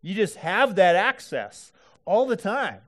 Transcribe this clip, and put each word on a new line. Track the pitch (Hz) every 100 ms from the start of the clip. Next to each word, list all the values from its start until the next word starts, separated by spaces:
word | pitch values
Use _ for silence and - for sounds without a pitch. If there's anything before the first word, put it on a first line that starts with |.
You | 156 196
just | 190 -
have | 165 196 277 190
that | 220 180
access | 233 262 - 131 104 - - _ _ _ -
all | 208 262
the | 233
time. | 202 254 214 95